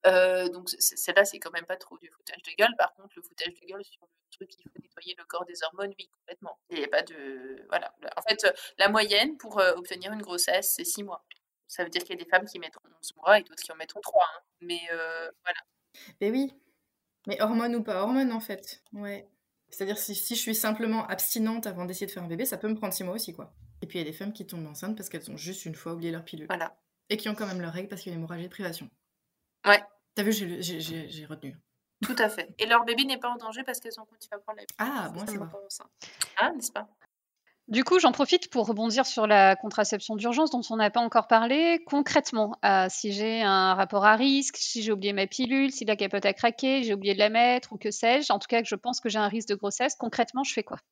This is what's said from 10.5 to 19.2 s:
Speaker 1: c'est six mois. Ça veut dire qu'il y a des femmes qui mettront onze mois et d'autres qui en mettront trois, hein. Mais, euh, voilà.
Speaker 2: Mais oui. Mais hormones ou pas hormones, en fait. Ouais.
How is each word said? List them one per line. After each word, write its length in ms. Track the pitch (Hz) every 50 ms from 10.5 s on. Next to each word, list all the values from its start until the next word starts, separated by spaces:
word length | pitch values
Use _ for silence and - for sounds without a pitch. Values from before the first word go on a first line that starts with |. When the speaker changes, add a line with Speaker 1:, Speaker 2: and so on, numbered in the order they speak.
| 180 185 202 - -
Speaker 1:
c'est 80 | - 175
six 180 | - - - 202
mois. 220 | 202 175 160 _ _ - _ _ _ _ _ _ _
Ça 160 | - - 180
veut 40 | 170
dire 140 | 170 175 180
qu'il 160 | - 185 170
y 20 |
a 20 | 170
des 60 | -
femmes 160 | 185 185 208
qui 140 | 208 - 185
mettront 280 | 170 156 _ - _ _ _ _
onze 140 | - - -
mois 220 | _ - 175 208 214
et 40 | -
d'autres 180 | - - - -
qui 100 | - 165
en 40 |
mettront 260 | 160 160 160 - 208 208
trois, 240 | - - 208 180 160 156
hein. 40 | 175 _ _ _ _
Mais, 200 | 175 175 170 170 170 170 170
euh, 380 | 165 165 160 165 165 165 165 - _ _
voilà. 180 | 180 - - - _ _ _ _ _ _ - - - - _
Speaker 2:
Mais 100 | 202 202
oui. 220 | 226 262 277 269 - _ _ _ _ _ _ _ _ _ _ _ _ _ _
Mais 140 | 208 202 -
hormones 340 | 214 214 226 226 233 240 240
ou 80 | 233 220
pas 200 | 220 202 185 196
hormones, 300 | 220 254 269 269 247 226
en 80 | 220
fait. 420 | 220 - 202 190 - - - - _ _ -
Ouais. 340 | 208 202 202 202 196